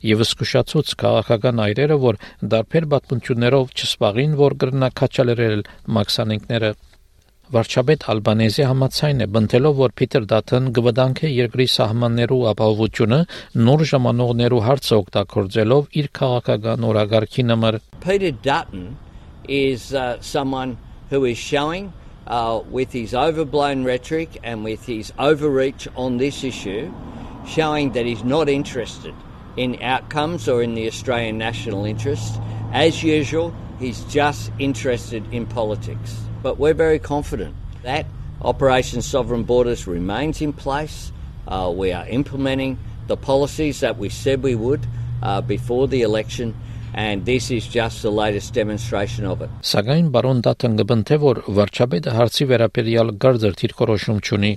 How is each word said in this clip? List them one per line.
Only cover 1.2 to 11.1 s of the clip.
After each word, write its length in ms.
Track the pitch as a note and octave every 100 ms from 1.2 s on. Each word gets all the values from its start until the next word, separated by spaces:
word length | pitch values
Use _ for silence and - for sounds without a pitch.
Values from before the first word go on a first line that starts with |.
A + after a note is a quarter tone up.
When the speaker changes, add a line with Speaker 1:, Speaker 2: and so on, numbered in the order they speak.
| - A#2 B2+ A#2+ G#2
Speaker 1:
այրերը, 340 | G#2 D3 D3 B2+
որ 160 | G#2 - - G#2+ A2
դարբեր 360 | A2 E3 D#3 C#3
պատմություններով 800 | - A#2+ - A#2 A#2+ C3+ B2+ -
չսպաղին, 640 | - - A2 G#2 D3 C#3+
որ 200 | C#3+ C3+
կրնա 320 | C3 C3+ C3 -
քաչալերել 680 | B2+ - A#2+ A#2 A2+ G#2+ - - - A2
մաքսանենքները։ 760 | G#2 - A2+ G#2+ - A#2 G#2+ G#2 - _ _ _ _ _ -
Վարչապետ 580 | A#2 A2 - B2+ D3+ -
Ալբանեզի 540 | A2 G#2+ G#2+ A2 B2+ C3+
համաձայն 540 | C3 C3 - D3+ C3+
է, 40 | G#2
բնթելով, 460 | G#2+ G#2+ B2 D3+ C#3
որ 140 | B2+ -
Փիթեր 240 | B2+ C3+ G#2
Դաթեն 380 | A2 - B2+ C3
կվտանգե 560 | A#2+ A#2 A#2 C3